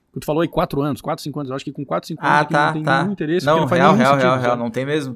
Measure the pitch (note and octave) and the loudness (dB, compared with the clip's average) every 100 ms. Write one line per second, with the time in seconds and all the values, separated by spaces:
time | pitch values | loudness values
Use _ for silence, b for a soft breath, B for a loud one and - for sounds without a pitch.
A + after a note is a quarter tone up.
0 | _ - - D3+ E3+ D#3+ F3+ C#3 D3 C3 | _ -10 -4 -2 0 -2 -2 -2 -4 -4
1 | - F3+ D3+ D3 C3+ C3+ - C#3 C3+ E3+ | -6 -8 -8 -10 -8 -8 -10 -10 -6 -6
2 | - D#3+ C#3+ D3 D3 D3+ D#3 D#3 D3+ C3+ | -6 -6 2 2 4 2 0 0 0 0
3 | F#3+ G3+ D#3 F3+ D3 D#3+ C#3 B2+ C#3+ G3+ | 0 -4 -2 0 2 2 2 4 4 6
4 | C#3 C#3 B2+ B2+ B2 A#2+ A#2 A#2+ C#3 D3+ | 4 4 2 2 0 -2 -4 -4 -2 -4
5 | C3 | -4